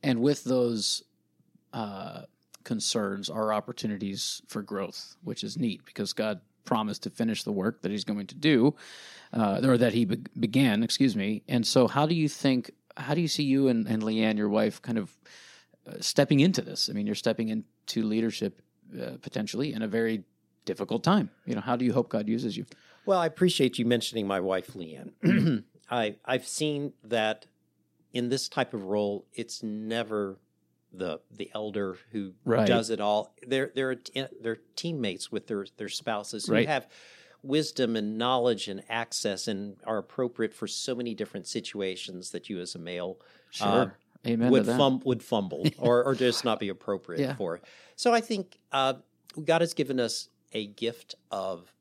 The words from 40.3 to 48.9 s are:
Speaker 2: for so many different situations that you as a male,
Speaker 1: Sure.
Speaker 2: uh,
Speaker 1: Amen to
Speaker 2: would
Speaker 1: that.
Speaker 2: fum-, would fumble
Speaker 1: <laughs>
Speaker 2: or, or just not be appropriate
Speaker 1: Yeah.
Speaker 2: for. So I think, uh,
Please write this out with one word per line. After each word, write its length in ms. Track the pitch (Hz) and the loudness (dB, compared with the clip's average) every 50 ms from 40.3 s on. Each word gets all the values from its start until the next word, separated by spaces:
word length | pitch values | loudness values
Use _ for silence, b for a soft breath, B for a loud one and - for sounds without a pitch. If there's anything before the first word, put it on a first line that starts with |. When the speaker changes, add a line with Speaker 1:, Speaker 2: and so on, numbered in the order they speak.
| 123 - 113 107 - | -2 -4 -4 -4 -4
Speaker 2:
for 120 | - - 101 | -6 -10 -8
so 260 | - - - - 127 | -8 -6 -6 -6 -4
many 200 | 117 123 120 113 | -4 -4 -6 -6
different 320 | - 107 101 - 101 90 - | -6 -8 -8 -8 -14 -12 -6
situations 840 | - 120 98 - - 101 98 95 92 90 - - 95 90 90 - | -8 -8 -8 -6 -6 -4 -4 -4 -4 -6 -10 -12 -12 -12 -14 -10
that 180 | - 87 - - | -12 -12 -10 -8
you 120 | 107 90 | -8 -8
as 140 | 90 90 - | -8 -8 -10
a 40 | 87 | -12
male, 400 | 82 85 90 87 87 90 92 b b b b b b b | -10 -8 -6 -6 -6 -6 -8 b b b b b b b
Speaker 1:
Sure. 160 | b - 113 | b -2 0
Speaker 2:
uh, 220 | 101 101 117 127 95 - _ _ _ _ - _ | 4 4 4 4 2 -2 _ _ _ _ -10 _
Speaker 1:
Amen 200 | 123 117 113 117 | -2 0 2 4
to 60 | 123 123 | 6 6
Speaker 2:
would 120 | 131 107 | 6 6
Speaker 1:
that. 100 | 101 117 131 | 4 4 4
Speaker 2:
fum-, 220 | 147 135 131 127 - | 6 4 4 2 0
would 180 | 135 123 113 - | 0 -2 -2 0
fumble 440 | - - 110 101 92 - - 95 - - | 0 0 0 0 0 -4 0 0 0 0
Speaker 1:
<laughs> 60 | - | 2
Speaker 2:
or, 260 | - 120 120 120 123 | 2 4 4 6 4
or 100 | 139 135 | 2 2
just 300 | 113 127 123 117 - - | 2 2 2 2 2 0
not 160 | 123 110 - | 0 0 0
be 80 | - 98 | -2 -6
appropriate 520 | 95 - - - 101 92 - - 87 80 | -6 -6 -4 -4 -4 -4 -4 -8 -4 -2
Speaker 1:
Yeah. 140 | 143 131 131 | -2 -2 -2
Speaker 2:
for. 240 | 131 104 87 82 90 B B B B B B B | -4 -4 -4 -4 -6 B B B B B B B
So 180 | B - 247 233 | B 2 4 4
I 60 | 233 | 4
think, 380 | 226 226 233 - 180 - - _ _ _ | 2 0 -4 -4 -4 -8 -12 _ _ _
uh, 240 | - 139 135 131 | 0 2 2 2